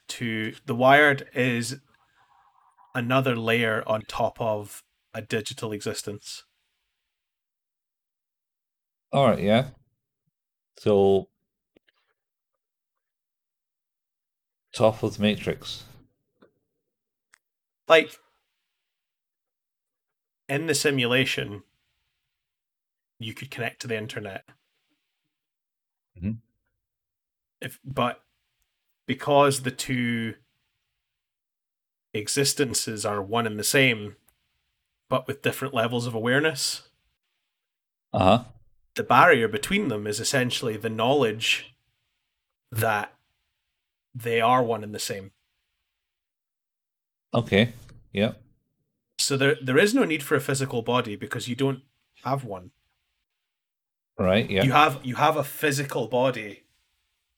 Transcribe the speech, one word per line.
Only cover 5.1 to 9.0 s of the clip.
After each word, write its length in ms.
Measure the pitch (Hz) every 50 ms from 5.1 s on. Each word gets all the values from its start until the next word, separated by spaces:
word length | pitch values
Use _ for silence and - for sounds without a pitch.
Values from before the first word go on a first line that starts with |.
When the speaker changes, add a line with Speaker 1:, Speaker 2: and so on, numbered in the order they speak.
| -
Speaker 1:
a 80 | 113 110
digital 500 | - - 113 104 - 123 - - 113 107
existence. 720 | 101 - 110 104 - - - 101 104 - - - - - _ _ _ _ _ _ _ _ _ _ _ _ _ _ _ _ _ _ _ _ _ _ _ _ _ _ _ _ _ _ _ _ _ _ _ _ _ _ _ _ _ _ _ _ _ _ _ _ _ _ _